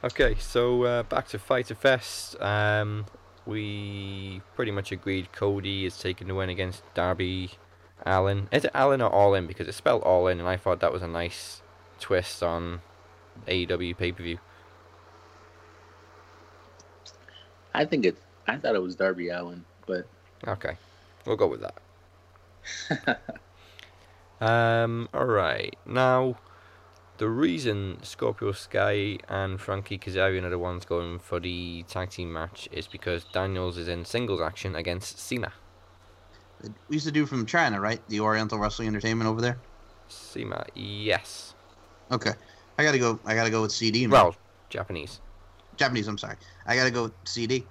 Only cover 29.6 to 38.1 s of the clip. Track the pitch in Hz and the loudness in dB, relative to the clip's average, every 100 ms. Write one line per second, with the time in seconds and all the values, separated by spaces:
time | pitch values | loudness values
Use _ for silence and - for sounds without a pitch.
29.6 | - 98 98 95 - 92 95 92 90 90 | -4 -6 -6 -8 -4 0 2 2 -2 -2
30.6 | 87 90 - 85 85 87 - 90 90 87 | -4 -6 -4 -4 -2 -8 -6 -6 -4 -6
31.6 | 87 85 85 92 92 - 87 80 82 - | -8 -10 -8 -8 -8 -8 -8 -6 -8 -10
32.6 | - - 85 - 90 85 - 92 95 92 | -12 -10 -10 -8 -4 -4 -4 -4 -2 -2
33.6 | 90 87 85 85 87 117 120 92 80 - | -4 -4 -6 -6 -4 -4 -2 -2 -2 -4
34.6 | 98 82 85 87 - - - 123 - - | -8 -6 -4 -6 -8 -14 -8 -6 -6 -10
35.6 | - - - - - - - - - - | -20 -20 -20 -20 -20 -20 -20 -20 -20 -18
36.6 | 107 110 - 151 151 151 147 131 113 170 | -16 -16 -4 -2 0 0 2 0 0 2
37.6 | 151 101 104 113 - | 4 2 0 -2 -4